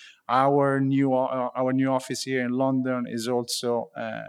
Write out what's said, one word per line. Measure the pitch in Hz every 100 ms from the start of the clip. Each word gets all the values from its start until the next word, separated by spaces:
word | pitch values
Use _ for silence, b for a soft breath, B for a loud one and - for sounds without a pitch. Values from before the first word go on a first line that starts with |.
| B B -
Our | 123 139 143 139 135
new, | 135 139 139
uh, | 127 127 131 123 123
our | 131
new | 131 135
office | 131 - 127
here | 131 131
in | 123
London | 123 135 131 127 127 117
is | 117 113
also, | 123 120 - 120 117 117 127
uh, | 113 110